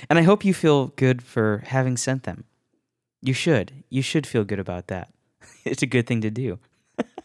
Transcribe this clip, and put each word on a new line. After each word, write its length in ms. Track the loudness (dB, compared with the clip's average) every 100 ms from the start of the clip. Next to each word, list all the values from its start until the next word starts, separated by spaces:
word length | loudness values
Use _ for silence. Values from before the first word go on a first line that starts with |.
| 0
And 80 | 4
I 40 |
hope 220 | 6 4
you 80 | 2
feel 340 | 2 4 4 2 0
good 260 | 2 2
for 400 | -2 0 0 0 -2
having 300 | -2 0 -2
sent 280 | -2 -4
them. 180 | -6 -12 -16 _ _ _ _ _ _ _
You 100 | -2
should. 520 | 0 2 2 0 -10 -6
You 140 | -4
should 240 | -2 -2 0
feel 160 | -2
good 160 | -2 -4
about 300 | -6 -8 -8
that. 240 | -10 -10 _ _ _
<laughs> 280 | -20 -12
It's 180 | -8 -4
a 40 | 0
good 200 | 0 0
thing 120 | -2
to 80 | -2
do. 280 | -4 -6 -8 _ _ _ -10
<laughs> 60 | -10 -10